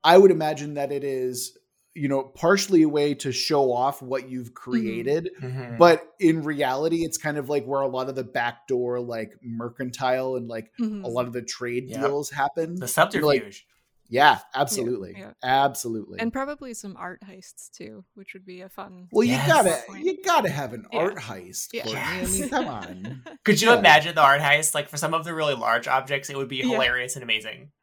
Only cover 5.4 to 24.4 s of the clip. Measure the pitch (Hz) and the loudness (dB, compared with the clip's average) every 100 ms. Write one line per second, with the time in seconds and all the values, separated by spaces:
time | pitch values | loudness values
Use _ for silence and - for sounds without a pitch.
5.4 | 127 131 123 117 170 160 - _ 165 160 | -10 -10 -10 6 6 6 0 _ 2 4
6.4 | 147 143 135 135 160 165 165 - 156 147 | -2 -2 0 0 0 -2 -2 -4 -6 -6
7.4 | 135 147 123 139 135 127 131 135 127 127 | -2 -4 -2 -2 -2 -2 -6 -6 -6 -4
8.4 | 120 120 - 127 123 123 120 113 110 _ | -4 -6 -4 -2 -2 -4 -6 -8 -10 _
9.4 | 123 117 120 120 127 120 131 131 131 127 | -12 -10 -10 -8 -10 -4 -2 0 -2 -4
10.4 | 117 113 110 - 226 214 156 120 123 120 | -6 -10 -12 -6 -6 -6 -6 -4 -4 -6
11.4 | 117 - 123 120 127 131 143 143 143 143 | -10 -8 -6 -6 -6 -4 -2 -2 -6 -4
12.4 | 143 170 165 175 127 - 180 190 151 139 | -4 -2 -6 -6 -4 2 2 2 2 0
13.4 | 104 - _ _ _ _ _ 120 147 110 | -2 -18 _ _ _ _ _ 6 6 6
14.4 | - 131 143 - 117 95 92 92 95 - | -2 -4 -2 -2 -4 -6 -8 -14 -18 -10
15.4 | 127 135 139 127 120 110 - 95 226 262 | 0 2 2 -2 -8 -8 -10 -8 -6 -6
16.4 | 269 294 269 226 202 - 175 180 196 190 | -8 -10 -14 -14 -16 -14 -14 -16 -20 -20
17.4 | - - - - 208 220 185 - 190 190 | -20 -20 -20 -20 -18 -18 -20 -20 -20 -20
18.4 | 190 180 190 - 196 185 180 - 240 254 | -20 -20 -18 -16 -18 -18 -2 2 2 2
19.4 | - 320 196 151 - - 330 381 392 330 | 4 4 4 2 -4 -6 -4 -4 2 2
20.4 | 202 139 131 113 101 233 180 190 110 95 | 2 -2 -8 -10 -8 -2 -2 -4 -12 -14
21.4 | 90 - - 233 - - 160 185 185 190 | -12 -12 -10 -8 -6 -6 -6 -6 -4 -4
22.4 | 285 277 208 117 90 92 104 131 320 - | -2 -4 -4 -8 -12 -14 -14 -14 -16 -6
23.4 | - 180 226 240 185 151 156 160 143 143 | 0 4 6 6 8 8 6 4 6 6